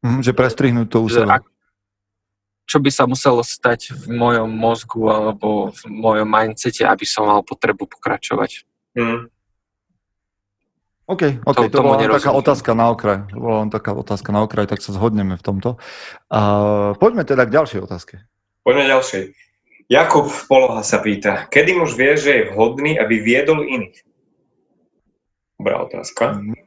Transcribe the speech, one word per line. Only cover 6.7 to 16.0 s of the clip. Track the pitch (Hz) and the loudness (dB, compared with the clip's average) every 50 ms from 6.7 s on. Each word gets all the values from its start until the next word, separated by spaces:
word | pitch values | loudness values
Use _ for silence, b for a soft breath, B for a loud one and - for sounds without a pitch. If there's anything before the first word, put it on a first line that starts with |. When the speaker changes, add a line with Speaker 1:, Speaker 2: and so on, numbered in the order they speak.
| 113 - | -2 0
Speaker 2:
aby | 113 110 104 95 - | 2 2 2 0 -2
som | - - - 107 104 | -6 -4 -2 2 2
mal | 104 104 | 2 2
potrebu | 101 - - - - 110 104 95 101 | 2 -2 -10 -6 -2 -4 -2 -2 -6
pokračovať? | - - _ - - 107 98 - - - - 104 98 - - - _ _ _ _ _ _ | -12 -12 _ -6 -6 -6 -6 -6 -6 -4 -4 -4 -6 -8 -12 -20 _ _ _ _ _ _
Speaker 3:
Mhm. | 120 117 113 120 120 120 120 _ _ _ _ _ _ _ _ _ _ _ _ _ _ _ _ _ _ _ _ _ _ _ _ _ _ _ _ _ _ _ _ _ _ _ - | -4 -4 -4 -4 -6 -8 -14 _ _ _ _ _ _ _ _ _ _ _ _ _ _ _ _ _ _ _ _ _ _ _ _ _ _ _ _ _ _ _ _ _ _ _ -8
Speaker 1:
OK, | 185 180 180 147 135 123 | -4 0 0 0 0 0
OK, | 110 - 139 123 | -2 0 2 2
Speaker 2:
To-, | 120 | 2
Speaker 1:
to | 110 120 | 2 2
Speaker 2:
tomu | 139 131 139 | 2 4 4
Speaker 1:
bola | 135 135 | 4 4
len | 139 - | 4 2
taká | 143 143 - 139 | 2 2 2 2
Speaker 2:
nerozumiem. | 127 139 | 2 2
Speaker 1:
otázka | 131 - 143 - - - | 4 2 2 2 2 0
na | 117 113 117 117 | 2 2 4 2
okraj. | 117 - - 107 101 95 101 98 98 | 2 0 0 0 0 0 -4 -10 -12
To | 113 | -8
bola | 123 117 110 107 107 | -4 -2 -2 0 -2
len | 107 104 | -2 -4
taká | 110 - - | -6 -6 -4
otázka | 101 - - - 107 98 - - | -6 -6 -4 -6 -6 -8 -4 -2
na | 107 104 107 | 0 0 0
okraj, | 107 - - 104 98 | 0 0 -2 -2 -2
tak | - 98 | -4 -8
sa | - - 101 | -8 -8 -6
zhodneme | 95 104 117 110 104 101 95 92 | -2 -2 0 0 0 -2 -2 -4
v | 90 | -6
tomto. | - - 101 98 - 117 127 B B B B B | -6 -6 -6 -4 -4 -4 -6 B B B B B